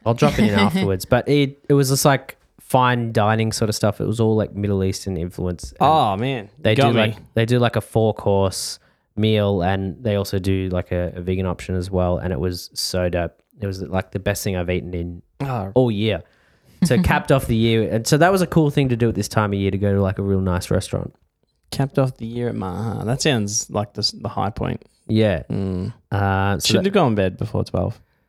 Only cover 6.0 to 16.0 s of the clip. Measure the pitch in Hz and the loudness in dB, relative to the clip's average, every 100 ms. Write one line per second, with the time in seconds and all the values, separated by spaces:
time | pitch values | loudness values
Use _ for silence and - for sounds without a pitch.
6 | 113 95 127 127 98 - 110 110 135 113 | 2 0 -4 -6 -10 -2 2 4 4 4
7 | 110 110 - 113 113 123 120 107 - 113 | 0 -4 -6 -2 2 2 2 0 -2 0
8 | 110 - 104 98 95 - - - _ _ | 2 0 0 2 0 -2 -10 -12 _ _
9 | _ 104 110 107 101 98 87 98 95 - | _ -2 2 2 2 2 0 0 -4 -4
10 | 117 101 95 98 95 95 92 90 - 90 | -2 -2 -2 -2 0 0 0 -4 -2 -4
11 | 90 90 87 92 92 85 - 92 90 92 | -4 -6 -4 -2 -2 -4 -4 -4 -2 0
12 | 90 90 92 76 92 90 - - - 92 | 0 0 -2 -4 -4 -6 -10 -8 -4 -2
13 | 90 87 85 - _ - 101 95 90 92 | -2 -2 -4 -10 _ -10 -8 -8 -6 -6
14 | - 98 98 98 104 92 90 90 90 87 | -6 -6 -4 -4 -4 -4 -2 -4 -4 -8
15 | 85 87 - _ 139 120 98 120 123 101 | -8 -10 -18 _ -6 -6 -2 0 2 0